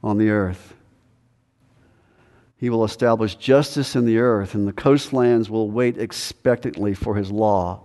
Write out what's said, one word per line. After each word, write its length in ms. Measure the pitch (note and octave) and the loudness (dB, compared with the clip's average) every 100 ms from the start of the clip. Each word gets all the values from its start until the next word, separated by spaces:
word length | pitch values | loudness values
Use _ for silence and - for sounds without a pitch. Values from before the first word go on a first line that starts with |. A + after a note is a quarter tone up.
on 160 | A2+ G#2 | -2 0
the 120 | G#2+ | 2
earth. 440 | G#2+ F#2+ F#2 - - _ _ _ _ _ _ _ _ _ _ _ _ _ _ _ _ _ _ | 2 -2 -6 -14 -20 _ _ _ _ _ _ _ _ _ _ _ _ _ _ _ _ _ _
He 140 | B2 | -4
will 140 | A2+ | 0
establish 500 | A2 - A#2+ A2+ A2 | 0 0 0 2 0
justice 600 | F#2 - C3+ C#3+ - C3 | -4 2 4 4 -4 -4
in 120 | C3 A#2+ | 0 2
the 120 | A2+ | 2
earth, 360 | B2 A2 G2 | 2 0 -2
and 120 | G#2 G2+ | -4 -4
the 60 | |
coastlands 800 | G2 C3+ C#3+ - C3 B2 A#2+ G#2+ | 0 2 2 2 0 2 2 0
will 200 | A2 G#2+ | -2 -2
wait 280 | G#2+ B2 A#2 | 0 -2 -2
expectantly 960 | G#2 - - - - A#2+ B2 - G#2 | -8 -8 -12 -4 0 0 -2 -4 -4
for 200 | G2 - | -4 -4
his 160 | G#2 G2 | -4 -4
law. 520 | G#2 G#2+ G2+ F2 F#2 | 0 2 2 0 -6